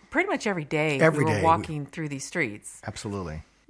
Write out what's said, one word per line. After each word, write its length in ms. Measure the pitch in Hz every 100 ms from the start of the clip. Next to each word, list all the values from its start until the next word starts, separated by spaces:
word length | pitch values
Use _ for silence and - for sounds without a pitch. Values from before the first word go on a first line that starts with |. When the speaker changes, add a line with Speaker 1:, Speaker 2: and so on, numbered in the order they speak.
| -
Speaker 1:
Pretty 180 | 302 381
much 200 | 302 220
every 160 | 180 147
day 340 | 156 156 139
Speaker 2:
Every 240 | 160 151 156
Speaker 1:
we 60 |
were 60 | 156
Speaker 2:
day. 60 |
Speaker 1:
walking 420 | 160 165 160 151 139
through 240 | - 151
these 160 | 139 -
streets. 560 | 180 123 104 - - -
Speaker 2:
Absolutely. 560 | - 107 101 85 78 - _